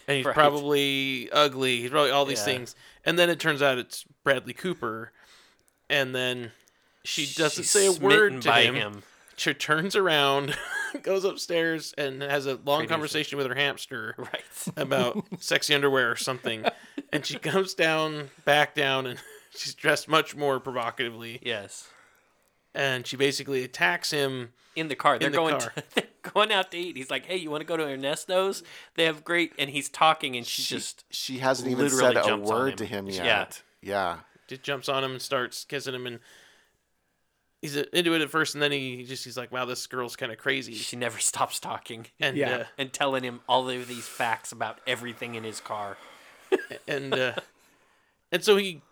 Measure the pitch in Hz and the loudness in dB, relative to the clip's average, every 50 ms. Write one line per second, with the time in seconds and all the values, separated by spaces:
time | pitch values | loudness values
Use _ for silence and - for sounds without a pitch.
0 | - - 143 135 131 139 117 151 151 147 143 147 143 147 147 143 143 139 139 135 | -2 0 0 2 2 2 6 6 6 6 6 2 0 2 4 4 4 2 2 0
1 | 135 135 131 123 117 - - 147 151 143 131 131 131 127 123 120 120 123 139 151 | 0 -2 -2 -4 -4 0 4 4 4 4 4 2 2 2 2 2 0 0 2 4
2 | 147 127 135 143 143 139 135 110 107 143 127 127 120 - - - - - - _ | 4 6 4 4 2 2 0 0 0 0 0 -2 -4 -10 -16 -20 -20 -20 -16 _
3 | - 156 165 175 175 170 170 - - 160 147 135 143 139 127 123 117 - - - | -2 0 4 4 4 4 4 2 2 0 2 4 4 2 2 2 -4 -8 -10 -14
4 | - _ _ _ - 143 135 127 - 127 120 - - 185 170 - - 113 110 110 | -14 _ _ _ 2 2 2 2 0 -8 -12 -6 -6 -6 -4 -4 -4 -6 -6 -6
5 | 113 - _ _ - _ - - _ _ _ _ _ _ _ _ _ - 151 143 | -10 -14 _ _ -20 _ -20 -20 _ _ _ _ _ _ _ _ _ -2 0 0
6 | 135 131 127 127 127 127 127 123 120 113 - _ _ _ _ _ _ _ _ _ | 0 0 -2 -2 -2 -2 -2 -4 -8 -12 -14 _ _ _ _ _ _ _ _ _
7 | - - - - 143 139 139 147 160 147 - - - - - 208 196 196 180 156 | -8 -6 -4 -4 -4 -4 0 0 0 2 0 0 0 2 4 4 6 4 4 4
8 | 143 - - 214 214 202 131 127 117 120 117 120 117 120 127 120 107 104 104 101 | 6 6 8 8 6 4 2 0 2 4 6 6 6 6 4 0 -4 -4 -8 -12
9 | - - _ _ _ - - - - 165 139 - - - 151 160 170 196 - 214 | -18 -20 _ _ _ -20 -10 -4 -2 -2 -2 -2 0 0 0 0 2 0 2 2
10 | 190 175 156 147 143 139 139 143 143 139 139 - - - - - - - - 185 | 4 4 4 4 6 4 4 2 0 -2 -4 -6 -6 -6 -4 -4 -4 -6 -8 -6
11 | - - 190 190 185 196 - - - - 175 165 165 165 160 156 151 - - - | -4 -2 -2 0 0 -2 -4 -4 -6 -2 0 0 2 0 0 -2 -6 -8 -6 -4
12 | 147 135 135 135 139 143 139 147 135 139 131 117 - 139 143 156 - - 165 156 | -4 -4 -4 -6 -4 0 0 0 0 -2 -4 -2 0 2 2 2 2 0 -2 -2
13 | 151 147 - 156 147 - 147 143 135 123 127 135 143 139 - - - - 131 117 | -2 -2 -2 -2 -2 -2 -2 -2 -2 -2 0 0 0 0 -2 -4 -10 -10 -10 -10
14 | 110 110 - - 123 - - - - - - - - 180 - 156 143 131 135 131 | -8 -8 -10 -10 -10 -8 -8 -10 -10 -12 -14 -10 -10 -8 -4 -4 -2 0 2 2
15 | 123 123 - 208 - - 180 175 - - 165 143 - - 147 139 139 139 135 131 | 2 0 -2 -4 -6 -8 -12 -10 -4 0 0 0 2 2 2 6 6 6 6 6
16 | 123 117 117 - - 135 127 123 - 123 113 110 110 117 - - - - - - | 4 2 0 -2 -2 -4 -4 -2 -2 -4 -4 0 -2 -2 -2 -2 -20 -14 -14 -14
17 | - - - 147 - - 147 - - 156 147 196 196 185 - - 165 160 160 156 | -8 -4 -4 -4 -4 -4 -8 -6 -4 0 0 0 0 0 0 0 2 2 2 2
18 | 156 156 151 151 143 135 - - - 147 143 151 147 143 - 147 143 135 135 135 | 0 -2 -4 -6 -10 -12 -12 -4 4 4 6 6 6 4 2 0 2 2 2 0
19 | 131 123 120 - - - - - - _ - - - - - - - 160 147 - | -2 -4 -8 -10 -14 -18 -20 -20 -20 _ -12 -10 -10 -10 -6 0 2 2 2 2
20 | - - 156 156 151 - - 143 147 139 135 123 - 131 120 123 117 117 - - | 2 2 2 2 2 2 -4 -2 0 0 0 0 -2 -4 -4 -4 -4 -4 -2 -2
21 | 120 117 113 113 117 117 113 - - 120 113 104 98 - - - - - - - | -4 -4 -4 -8 -12 -12 -12 -8 -6 -4 -4 -4 -6 -10 -16 -18 -18 -20 -20 -20
22 | - _ _ _ _ _ _ _ _ _ _ _ _ _ - 151 139 135 131 123 | -20 _ _ _ _ _ _ _ _ _ _ _ _ _ -4 -2 0 0 0 -2
23 | 120 - 139 127 139 143 135 - 135 139 135 127 127 123 - - 175 180 175 170 | -4 -6 0 2 2 2 2 0 -4 -2 -2 -2 -2 -4 0 2 2 2 2 0
24 | - - 156 147 139 135 131 127 120 117 _ _ _ _ - 160 160 151 131 - | -2 -2 0 0 0 0 -2 -4 -8 -10 _ _ _ _ -6 -6 -4 -4 -2 2
25 | - 147 131 110 165 156 143 170 165 160 147 127 123 117 - 151 - - - 247 | 4 4 4 4 2 2 2 2 4 4 2 0 -2 -4 -6 -10 -8 -2 -2 -2
26 | - - _ _ - 180 - 196 214 214 214 190 190 - - 175 180 175 135 127 | -2 -2 _ _ -10 -2 2 2 4 4 4 0 0 -2 -4 -8 -8 -6 -8 -8
27 | 131 - 143 131 - 170 185 190 165 156 147 151 160 156 170 160 156 143 135 135 | -6 -4 -4 -4 -4 -4 -6 -6 -4 -4 -6 -6 -4 -2 -2 -2 -2 -2 -4 -4
28 | 135 139 156 - - - 185 185 190 196 - - - - - - - - - 165 | -2 -2 -2 -2 -2 0 2 2 2 2 -2 -4 -10 -16 -20 -20 -18 -8 0 2
29 | 165 160 160 151 - - 175 175 165 160 - - 143 143 147 143 127 - - - | 2 2 2 -2 -4 -2 0 0 0 0 0 -4 -4 -2 -2 -6 -6 -4 0 4
30 | 160 160 156 - 156 135 127 120 113 - - 139 127 - 127 - - - - - | 4 4 4 4 0 -4 -4 -6 -6 -6 -6 -4 -4 -4 -4 -4 -6 -8 -12 -14
31 | - - - - - - 131 123 131 131 135 123 123 131 127 127 143 139 131 131 | -18 -12 -8 -8 -6 -6 -4 0 2 2 2 2 0 -2 2 2 2 4 4 6
32 | 131 123 117 - - 107 113 104 104 107 110 117 131 135 120 98 110 95 107 101 | 6 6 6 6 4 4 2 2 0 0 2 2 2 0 -2 -4 -6 -6 -6 -6
33 | 98 98 95 92 87 117 110 101 92 - - - - _ _ _ - 95 101 98 | -6 -4 -4 0 2 4 4 2 2 -2 -8 -18 -20 _ _ _ -6 -2 0 0
34 | 95 87 85 82 - _ _ _ _ - 131 131 - 143 143 131 - 147 135 135 | 0 0 -2 -6 -10 _ _ _ _ -16 -16 -10 -6 -6 -6 -4 -2 -2 -2 0
35 | 135 131 131 127 - - 143 127 123 110 - - - - 147 139 120 135 127 127 | -2 -2 -6 -8 -6 -4 -2 -2 -2 -4 -6 -12 -12 -8 -8 -8 -6 -6 -8 -8
36 | 123 123 117 117 _ - - - - _ _ _ _ _ _ _ _ _ _ _ | -10 -10 -12 -12 _ -20 -20 -20 -20 _ _ _ _ _ _ _ _ _ _ _
37 | _ _ _ _ _ _ _ _ _ _ _ - - 151 143 147 143 - - 175 | _ _ _ _ _ _ _ _ _ _ _ -14 -10 -6 -4 -6 -4 -2 0 0
38 | 175 165 165 160 151 139 - 160 151 - - 147 147 143 143 139 131 131 123 123 | 2 2 2 2 0 0 0 0 0 0 0 0 0 0 0 -2 -4 -6 -8 -10
39 | 123 123 135 123 - 127 113 123 120 120 127 127 123 120 120 - - - 123 127 | -10 -10 -10 -10 -10 -10 -10 -12 -10 -6 -6 -4 -4 -4 -4 -8 -8 -8 -6 -6
40 | 123 117 - - 131 120 110 - - 135 135 135 120 113 117 107 113 - 123 120 | -6 -6 -6 -8 -8 -8 -8 -4 -2 -2 -2 -2 -4 -8 -10 -8 -8 -8 -6 -4
41 | 123 117 117 - - - - - 131 - - - - - 117 - - - 117 113 | -4 -4 -2 -2 -2 -2 0 0 -2 -2 -2 -8 -6 -6 -8 -8 -8 -12 -14 -14
42 | 120 - _ - 151 139 131 147 135 123 127 120 110 - - - 135 131 - - | -14 -16 _ -4 -2 -2 0 0 0 0 0 -2 -4 -8 -6 -8 -8 -6 -2 -2
43 | 147 135 135 131 127 123 120 120 - - 123 127 127 131 127 127 123 123 123 120 | 0 0 0 -2 -2 -4 -10 -8 0 2 2 2 2 0 -4 -6 -6 -8 -10 -10
44 | 117 - - - 127 117 110 - - - 117 113 113 107 110 - - 131 123 113 | -10 -10 -4 -2 0 0 0 -2 -4 -12 -8 -6 -6 -6 -6 -8 -4 -4 -4 -2
45 | 120 120 113 - 123 120 117 113 110 110 101 - - - 110 107 101 101 95 - | -4 -10 -8 -8 -10 -8 -8 -8 -8 -8 -10 -10 -8 -8 -6 -6 -6 -8 -10 -12
46 | - - - - - - - - - - 381 - - - - - - - 151 139 | -16 -20 -20 -20 -20 -20 -20 -12 -2 0 0 0 0 -6 -12 -12 -6 -6 -4 -4
47 | 139 135 139 131 127 123 117 131 - - _ _ _ _ _ _ _ _ _ _ | -2 -2 0 0 0 0 -2 -6 -12 -12 _ _ _ _ _ _ _ _ _ _
48 | _ _ _ _ _ - 165 175 170 214 202 202 202 190 165 143 _ - | _ _ _ _ _ -4 -4 0 4 4 4 4 4 -2 -6 -10 _ 2